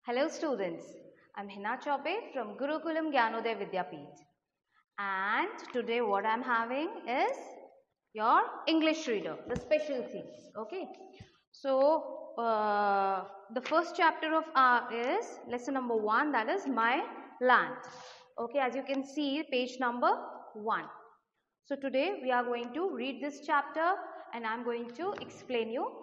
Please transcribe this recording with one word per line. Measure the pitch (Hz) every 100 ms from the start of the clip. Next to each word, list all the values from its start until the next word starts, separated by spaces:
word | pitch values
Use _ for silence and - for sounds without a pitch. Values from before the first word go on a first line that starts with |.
| -
Hello | 240 311
students, | - 320 233 185 165 - - - _ _ 208
I'm | 202
Hina | 202 208 254
Chope | 302 277 277 415 -
from | 269 208 202
Gurukulam | 277 311 320 320 320
Gyanodaya | 277 226 226 226 214
Vidyapeeth. | 190 185 175 156 143 - _ _ _ _ _ _ _ -
And | 196 190 196 240 359 453 -
today | 247 220 233
what | 226 196 220
I'm | 226
having | 254 233 233 262 339 427 226
is | 262 415 554 - - - - _ _ _
your | 214 220 320 453 - -
English | 320 311 311 -
reader, | 208 160 151 -
the | 254
special | - 302 302 262 208
things, | 185 - - - 202
okay? | 220 370 311 - - - - _ _
So, | - 277 262 277 320 - - - -
uh, | 233 214 214 208 208 196 196 190 185 - -
the | 226
first | - 311 330 -
chapter | 330 339 311 320
of | 320
our | 311 254 240 233
is | 226 247 381 - - -
lesson | 247 247 269
number | 247 226
one, | 208 226 302
that | 262 220
is | 381 285
My | 226 226 277 453 - - -
Land. | 254 226 170 - - - - - - -
Okay, | 233 269
as | 262 269
you |
can | 262 269 269
see, | 302 285 277 -
page | 254 254 -
number | 254 240 311 440 - - - 214
one. | 208 170 151 - - _ _ _ _ _
So | _ 277
today | 269 254 330 403
we | 254
are | 247
going | 240 247 240
to | 262 381
read | 254 254 269
this | 285 285 -
chapter | 294 285 311 320 - - - -
and | 240 226
I'm | 226 240
going | 233 233 269
to | 359 -
explain | - - - 240 226
you | 240 370 -